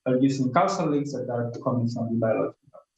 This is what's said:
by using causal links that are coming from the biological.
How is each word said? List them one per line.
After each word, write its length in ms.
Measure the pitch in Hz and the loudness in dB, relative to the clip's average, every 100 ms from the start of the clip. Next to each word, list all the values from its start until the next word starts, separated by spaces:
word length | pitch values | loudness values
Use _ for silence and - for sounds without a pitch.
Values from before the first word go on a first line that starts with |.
| 131 | 0
by 80 | 127 135 | 2 2
using 240 | 135 127 165 | 2 0 2
causal 300 | 190 - 156 | 2 0 0
links 180 | 143 139 123 | 0 -2 -6
that 120 | 120 120 | -4 -4
are 160 | 117 113 127 | -4 -4 -2
coming 240 | 123 117 | 0 0
from 120 | 117 113 | -2 -2
the 80 | 117 113 | 0 2
biological. 540 | 110 - - _ - _ | 0 -2 -6 _ -20 _